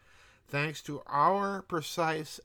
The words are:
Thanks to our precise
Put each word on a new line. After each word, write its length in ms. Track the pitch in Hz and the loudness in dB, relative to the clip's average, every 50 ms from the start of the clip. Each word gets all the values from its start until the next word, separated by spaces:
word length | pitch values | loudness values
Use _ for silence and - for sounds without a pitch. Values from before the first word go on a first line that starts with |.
| _ - - - - - - _ _ | _ -20 -20 -20 -20 -20 -20 _ _
Thanks 340 | - - 143 147 160 147 - - | -6 -2 -2 -2 -2 -4 -6 -8
to 180 | - 147 139 - | -8 -8 -8 -6
our 540 | - - 143 147 170 190 202 202 196 196 190 | -2 2 4 6 6 6 4 2 -2 -4 -6
precise 800 | 190 - 180 165 147 - - 175 165 160 160 160 151 - - - - | -6 -4 -4 -4 -2 -2 -2 0 0 2 0 0 -4 -6 -10 -14 -10